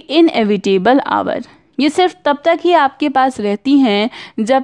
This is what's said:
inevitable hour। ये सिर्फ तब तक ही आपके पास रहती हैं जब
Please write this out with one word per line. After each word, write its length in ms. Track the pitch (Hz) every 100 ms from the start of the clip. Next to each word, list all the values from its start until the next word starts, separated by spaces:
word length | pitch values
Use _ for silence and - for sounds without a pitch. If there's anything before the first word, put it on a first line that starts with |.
| -
inevitable 920 | 302 330 - 214 208 196 190 202 269 -
hour। 360 | 104 - - - _ _ -
ये 100 | 285
सिर्फ 260 | 359 359 - 285
तब 120 | 285 330
तक 140 | 339
ही 80 | 349
आपके 340 | 339 269 - 294
पास 300 | 269 269 254
रहती 380 | 208 202 269 277
हैं 300 | 254 202 226 - - -
जब 240 | 214 262